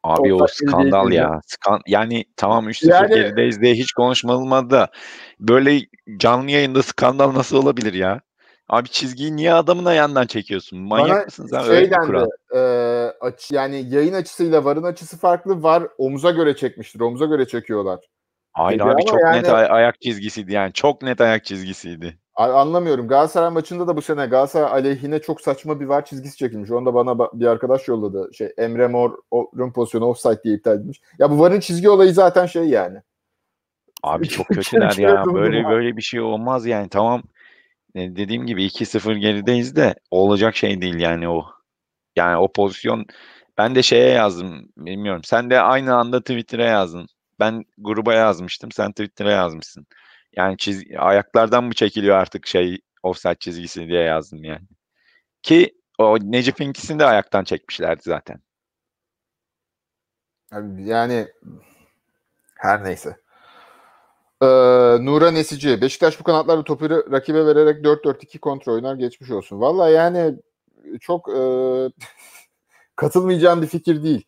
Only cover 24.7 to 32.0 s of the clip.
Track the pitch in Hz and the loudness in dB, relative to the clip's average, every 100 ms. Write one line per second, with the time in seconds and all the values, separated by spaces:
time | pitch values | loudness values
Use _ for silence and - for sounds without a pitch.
24.7 | 135 135 135 143 151 151 151 - 139 156 | 0 -2 -4 -6 -6 -6 -6 -6 -6 -8
25.7 | 147 135 143 143 139 139 - 127 110 101 | -8 -2 -4 -4 -16 -16 -8 -8 -8 -6
26.7 | 120 127 123 123 120 117 117 120 117 127 | -2 0 0 0 -2 -2 0 0 0 0
27.7 | 131 135 117 104 95 92 - 104 - 117 | -2 0 -4 -4 -6 -10 -10 -10 -4 -4
28.7 | 117 123 120 120 - _ 120 - 123 127 | 0 0 2 -2 -4 _ -4 -4 -6 -6
29.7 | 123 117 117 120 117 - 107 113 104 117 | -4 -2 0 -2 0 -2 0 -2 -2 0
30.7 | 104 110 143 _ - 143 147 175 202 - | -2 -4 -18 _ 0 2 6 4 4 -2
31.7 | 170 202 196 | 2 4 6